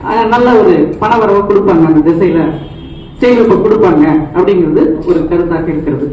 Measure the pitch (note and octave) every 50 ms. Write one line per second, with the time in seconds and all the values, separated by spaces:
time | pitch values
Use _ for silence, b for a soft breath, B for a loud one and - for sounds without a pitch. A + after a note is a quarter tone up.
0 | - - - A3 A3 A3 A3+ A#3+ B3 B3 A#3+ A3 G3+ F3+ F3 D3+ D#3 - - -
1 | G#3+ G#3+ A#3 A#3 G#3+ G3 G3 G3+ G3+ G3+ G3 - - F#3+ E3+ D#3+ D#3+ D#3+ D#3 D3+
2 | D3 E3 E3 E3 F#3 F3 E3 E3 D#3 D#3+ - - - - - - - - - -
3 | - - - - - B3 B3 A#3+ A3 - F#3+ - - - - D3+ - F#3 D#3+ D3+
4 | D3+ D#3 D3+ D#3 C#3+ C#3 - F3 F#3+ G3+ G3 F3+ E3 D3+ D3 - D#3 D#3 D#3+ D#3
5 | - F3 F3 D#3+ D#3 D#3+ F3 E3+ E3+ E3 E3 D#3 - - D3+ D3 - D3+ C3+ B2
6 | C#3 C#3